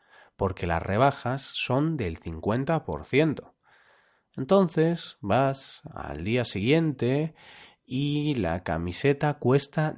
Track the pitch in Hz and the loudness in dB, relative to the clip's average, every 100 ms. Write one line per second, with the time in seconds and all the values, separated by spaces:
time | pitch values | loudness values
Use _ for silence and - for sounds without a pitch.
0 | _ - - - 98 90 87 82 85 101 | _ -20 -20 -4 -2 -2 -2 -2 0 2
1 | 139 - 120 135 - - - 127 160 151 | 2 2 -6 -6 -8 -8 -2 0 0 -2
2 | 90 82 85 80 92 120 139 160 - 76 | -4 -6 -10 -4 -2 0 0 -2 -2 -8
3 | - 131 160 123 - _ _ _ _ _ | 0 2 2 0 -8 _ _ _ _ _
4 | _ _ _ - 131 196 180 160 160 170 | _ _ _ -10 2 4 4 4 2 2
5 | - - 101 117 135 135 - - - - | -6 -10 0 2 2 -2 -10 -18 -16 -12
6 | - 71 92 123 113 98 110 160 160 135 | -10 -6 0 0 0 0 2 4 2 0
7 | 120 139 160 - - - - _ - 127 | 0 0 -2 -6 -20 -20 -20 _ -8 -4
8 | 143 147 151 123 85 87 - 80 87 85 | -2 0 0 0 -2 -2 -4 -4 -4 0
9 | 139 143 151 143 120 139 - - 156 | 0 2 0 0 2 2 0 -4 -4